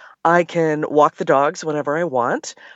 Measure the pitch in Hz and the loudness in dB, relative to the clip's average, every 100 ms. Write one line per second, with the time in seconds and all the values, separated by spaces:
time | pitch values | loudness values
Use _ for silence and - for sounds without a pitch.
0 | - _ 160 175 170 175 160 151 151 147 | -20 _ 2 2 2 0 0 -2 0 2
1 | 151 - 165 139 143 151 160 151 143 151 | 2 2 0 2 2 -2 -6 -6 -4 -4
2 | 175 127 120 226 - - - | -2 -2 -2 -4 -6 -18 -20